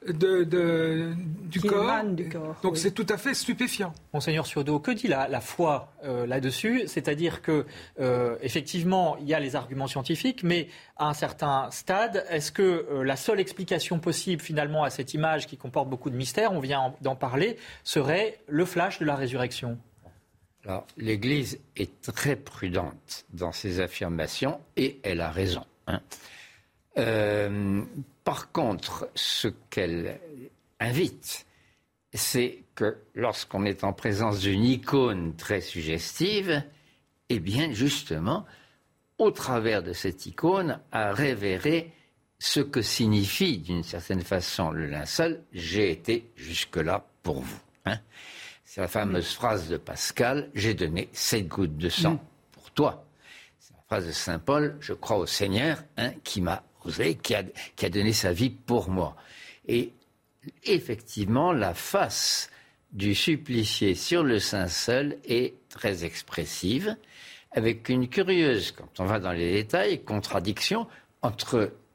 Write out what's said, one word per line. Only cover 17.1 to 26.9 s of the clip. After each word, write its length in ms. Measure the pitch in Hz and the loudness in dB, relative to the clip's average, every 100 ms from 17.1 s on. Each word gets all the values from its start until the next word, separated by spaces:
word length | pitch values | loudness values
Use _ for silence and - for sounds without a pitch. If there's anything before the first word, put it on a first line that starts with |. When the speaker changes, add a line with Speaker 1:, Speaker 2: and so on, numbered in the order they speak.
Speaker 3:
parler, 420 | 131 135 131 196 233 - - | -2 0 2 0 0 -12 -14
serait 560 | - - 135 165 214 - - | -2 2 4 2 2 -4 -2
le 160 | 147 | 2
flash 340 | 139 170 180 190 | 2 2 0 0
de 60 | |
la 100 | 156 | 0
résurrection. 640 | 143 135 127 123 - 123 120 - _ - - _ _ _ _ | 0 0 0 -2 -2 -6 -8 -12 _ -20 -20 _ _ _ _
Speaker 4:
Alors, 220 | 101 95 - - | -8 -8 -8 -8
l'Église 640 | 110 107 117 147 127 - - - | -2 0 2 0 0 -6 -14 -6
est 260 | 98 - | -6 -4
très 340 | - - 139 139 | -10 -2 0 0
prudente 880 | - - 95 90 80 - - - - | -4 -8 -2 -2 -2 -8 -14 -16 -14
dans 200 | 87 87 | -6 -4
ses 260 | 82 104 90 | -4 -4 -2
affirmations 800 | 90 - 90 85 78 - 131 165 - - | -2 -2 -4 -2 -2 -2 -2 -4 -6 -2
et 220 | 135 - | -2 0
elle 160 | 101 87 | -4 -2
a 100 | 82 | -2
raison, 340 | 85 95 87 - _ - | 0 0 0 -6 _ -4
hein. 140 | 90 - - - - - - _ _ _ | -4 -4 -20 -18 -20 -20 -20 _ _ _